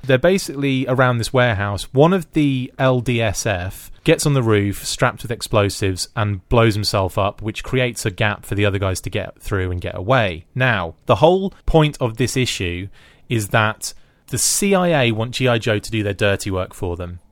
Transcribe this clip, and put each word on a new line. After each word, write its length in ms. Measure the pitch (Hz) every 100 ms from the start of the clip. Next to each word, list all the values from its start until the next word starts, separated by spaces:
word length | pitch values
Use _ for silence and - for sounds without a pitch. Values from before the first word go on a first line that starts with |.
They're 160 | 131 131
basically 680 | 170 190 - 139 139 131 131
around 300 | 127 127 120
this 140 | 110
warehouse. 600 | 131 123 101 101 101 -
One 180 | 127 160
of 200 | 190 160
the 400 | 165 147 131 127 -
L 220 | 135 127
D 200 | 120 120
S 240 | 113 95 117
F 440 | 92 92 - - -
gets 220 | - 156 156
on 80 |
the 80 | 139
roof, 420 | 113 104 101 95 -
strapped 360 | - 127 -
with 80 | 110
explosives, 800 | 113 - 113 101 - 98 92 -
and 320 | - 104 98 _
blows 260 | 120 117
himself 440 | 101 104 104 95 -
up, 220 | 98 -
which 220 | 104 104
creates 400 | - 131 127 110
a 60 | 113
gap 340 | 92 107 98
for 100 | -
the 100 | 101 101
other 120 | 98
guys 220 | 95 92
to 80 | -
get 300 | 104 - -
through 300 | - 101 92
and 100 | 90
get 160 | 87 -
away. 480 | 95 131 104 82 -
Now, 400 | 123 127 107 85 - -
the 100 | 110
whole 340 | 156 185 190 - -
point 300 | 160 151 -
of 160 | 127 110
this 200 | 123 131
issue 520 | 120 - 92 87 98 - - _ -
is 200 | 117 101
that 460 | 117 107 - - - - _ -
the 100 | 123
C 360 | - - 202
I 300 | 190 180 151 120
A 60 |
want 200 | 110 113
G 140 | 120 127
I 100 | 117
Joe 200 | 117 107
to 100 | -
do 120 | 110
their 120 | 101
dirty 360 | 95 104 98 -
work 240 | 92 95
for 220 | - 95 85
them. 240 | 87 87 _